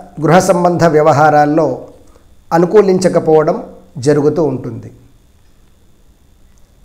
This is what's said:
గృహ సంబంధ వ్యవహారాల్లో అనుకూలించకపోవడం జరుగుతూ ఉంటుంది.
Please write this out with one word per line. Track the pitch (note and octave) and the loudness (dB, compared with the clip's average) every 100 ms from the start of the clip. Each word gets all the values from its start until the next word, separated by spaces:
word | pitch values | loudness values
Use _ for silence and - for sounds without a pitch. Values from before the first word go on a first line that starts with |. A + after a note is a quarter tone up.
| - - | -16 -6
గృహ | D3+ F3+ | 0 2
సంబంధ | F#3+ F3 F3 F3 | 2 0 0 0
వ్యవహారాల్లో | E3+ D3+ D#3 C#3 D#3 D3 D3 D#3 D3 B2 - - - _ _ _ _ | 2 2 2 2 2 2 2 0 -2 -6 -12 -20 -20 _ _ _ _
అనుకూలించకపోవడం | E3 F3 G#3+ F#3+ F#3 F3 E3+ D#3 D#3 D#3 F#3 - - - - | -2 2 2 2 0 0 -2 2 2 0 -4 -10 -20 -20 -6
జరుగుతూ | B2 C#3+ D3 D3+ | -2 0 0 -2
ఉంటుంది. | D3+ C3 B2+ A2+ A2+ - _ _ _ _ _ _ _ _ _ _ _ _ _ _ _ _ _ _ | -4 -6 -10 -14 -16 -20 _ _ _ _ _ _ _ _ _ _ _ _ _ _ _ _ _ _